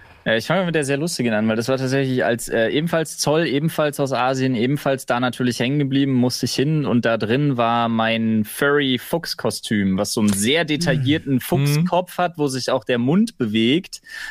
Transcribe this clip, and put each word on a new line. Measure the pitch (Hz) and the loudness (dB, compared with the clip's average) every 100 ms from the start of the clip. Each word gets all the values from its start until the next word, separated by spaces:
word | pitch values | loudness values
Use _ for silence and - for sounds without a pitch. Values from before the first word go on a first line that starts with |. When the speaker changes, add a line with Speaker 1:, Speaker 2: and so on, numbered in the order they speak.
| - - | -20 -8
Speaker 1:
Äh, | - 113 | -2 0
ich | - | 2
fange | 180 175 | 0 2
mit | 160 | 0
der | 139 | 0
sehr | 139 | 0
lustigen | 165 - 120 | -2 -2 0
an, | 107 110 | 2 2
weil | 110 | 0
das | 117 | 0
war | 131 | 0
tatsächlich | 131 139 131 127 | 0 0 0 0
als, | 87 117 - | 0 -2 -2
äh, | 113 113 | 0 2
ebenfalls | 127 165 165 160 - | 0 0 -2 -2 -4
Zoll, | 147 156 156 | 0 2 2
ebenfalls | 135 160 - 151 139 | 0 -2 0 -2 -2
aus | 135 | -2
Asien, | 120 127 135 131 120 | 0 0 0 0 0
ebenfalls | 123 147 143 135 - | 0 0 -2 -2 -2
da | 123 | -2
natürlich | 127 - 123 117 | -2 -2 -2 0
hängen | 127 147 | 0 0
geblieben, | 139 135 139 | 0 0 2
musste | 127 127 - 123 | 2 0 0 -4
ich | |
hin | - 147 156 120 | 0 0 0 2
und | 120 117 | 2 2
da | 113 | 0
drin | 107 127 147 123 | 0 0 2 2
war | 117 120 117 | 2 2 0
mein | 113 113 113 113 110 104 | 0 0 0 2 0 -2
Furry-Fuchs-Kostüm, | - 143 147 135 127 - - - - 110 - - 107 98 95 | 0 2 2 2 -2 -2 -6 -6 -6 -4 -4 -2 0 2 0
was | - | -2
so | 123 | 0
einen | 104 | 0
sehr | 98 107 156 156 | 2 2 0 0
detaillierten | 147 170 131 131 160 139 | -2 0 0 0 0 0
Speaker 2:
Hm. | 127 | -2
Speaker 1:
Fuchskopf | - 175 143 147 175 175 180 - | 0 0 2 2 2 0 -2 -2
hat, | 175 170 | -4 0
wo | 147 | -2
sich | 131 120 | -2 -2
auch | 127 - | -2 0
der | 123 | 0
Mund | 123 185 226 - | 2 2 2 -2
bewegt. | 117 110 117 160 - - - - - | -2 2 2 2 -2 -16 -16 -14 -12